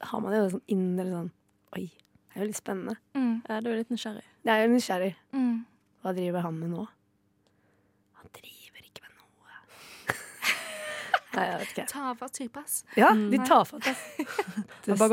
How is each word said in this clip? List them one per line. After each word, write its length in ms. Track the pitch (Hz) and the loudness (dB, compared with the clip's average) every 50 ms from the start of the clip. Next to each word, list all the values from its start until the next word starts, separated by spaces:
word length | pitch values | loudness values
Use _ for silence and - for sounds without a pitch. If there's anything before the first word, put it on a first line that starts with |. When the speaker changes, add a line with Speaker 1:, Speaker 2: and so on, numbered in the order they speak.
Speaker 1:
har 180 | - - - 220 | -8 -6 -4 -4
man 100 | 214 190 202 | -2 0 2
jo 160 | 220 208 190 185 - | 2 2 2 0 -4
sånn 40 | - - | -4 -2
innerlig 440 | 214 190 185 185 180 185 185 185 | 0 0 0 0 0 -2 -2 -4
sånn, 200 | 180 170 170 170 - _ _ _ _ _ _ - - | -4 -4 -6 -8 -10 _ _ _ _ _ _ -12 -10
oi, 160 | 190 190 170 | -10 -10 -10
det 460 | _ _ _ _ _ _ _ _ - 185 | _ _ _ _ _ _ _ _ -8 -6
er 20 | |
jo 60 | 196 214 | -6 -6
litt 80 | 202 | -6
spennende. 400 | - - - 202 190 180 190 220 - _ _ - | -8 -8 -6 -6 -6 -6 -8 -8 -10 _ _ -4
Speaker 2:
Mm. 280 | 277 262 240 226 226 233 - | 0 0 0 0 -2 -4 -6
Speaker 3:
Ja, 100 | 220 220 | -6 -4
du 100 | 226 240 | -2 -2
er 60 | 226 | -2
litt 140 | 220 226 - | -2 -2 -4
nysgjerrig. 340 | 240 214 - 226 208 214 - _ _ _ - | -4 -6 -6 -8 -10 -12 -16 _ _ _ 0
Speaker 1:
Jeg 160 | 226 220 214 | 2 4 6
er 60 | 220 233 | 6 6
jo 60 | 240 | 6
nysgjerrig. 420 | 247 233 - 190 180 185 196 170 - _ - - | 6 4 2 0 0 0 -2 -2 -6 _ -8 -4
Speaker 2:
Mm. 320 | 269 254 240 233 226 233 _ _ _ _ _ _ _ - | 0 0 0 0 -2 -6 _ _ _ _ _ _ _ -6
Speaker 1:
Hva 100 | 190 185 | -6 -4
driver 260 | 185 180 175 175 180 | -2 -2 -2 0 -2
han 180 | 170 170 160 160 | -2 -2 -4 -4
med 100 | 165 170 | -4 -4
nå? 160 | 170 170 214 - _ _ _ _ _ _ _ _ _ _ _ _ _ _ _ _ _ _ _ _ _ _ _ _ _ | -4 -6 -8 -10 _ _ _ _ _ _ _ _ _ _ _ _ _ _ _ _ _ _ _ _ _ _ _ _ _
Han 120 | - - - | -20 -20 -20
driver 480 | - - - - - - - - - - | -20 -20 -20 -20 -20 -20 -20 -20 -20 -20
ikke 220 | - - - - - | -20 -20 -20 -20 -20
med 80 | - - _ | -20 -20 _
noe. 880 | - _ _ _ _ - - - _ _ - - - - - - - - | -20 _ _ _ _ -20 -20 -20 _ _ -20 -20 -20 -20 -20 -14 -6 -6
<laughs> 60 | - - - - - - - - - - 640 640 622 622 622 605 605 605 - - - - - - - | -6 -6 -6 -16 -12 -4 -2 -2 -2 -2 -4 -10 -10 -10 -8 -8 -8 -8 -6 0 0 0 0 0 -2
Nei, 120 | - 185 185 | -2 -2 -2
jeg 100 | 175 170 | -2 -4
vet 80 | 202 - - | -6 -6 -6
ikke. 140 | - - - | -8 -8 -6
Speaker 2:
Tafatt 440 | - 277 285 262 240 233 247 254 - | -6 -6 -6 -6 -6 -6 -10 -12 -10
type, 240 | - 269 226 - 277 294 | -10 -10 -10 -10 -12 -10
ass. 200 | - - - - - - | -8 -8 -8 -8 -2 4
Speaker 1:
Ja, 140 | 220 226 311 220 | 6 8 8 8
Speaker 3:
Mm. 180 | 214 214 208 | 6 4 2
Speaker 1:
de 60 | 233 269 | 2 2
tafatt, 480 | 254 262 320 247 190 - - 262 - 262 | 4 8 8 8 6 4 -2 -4 -4 -4
ass. 300 | 262 - - - - - | -4 -4 -8 -12 -8 -8
Speaker 3:
<laughs> 680 | 294 - - - 381 - 175 208 202 - - - - | -8 -6 -4 -4 -4 -4 -4 -8 -8 -8 -12 -8 0
Det 60 | - | 0
har 60 | 196 190 | 4 6
bare 120 | 220 220 | 6 6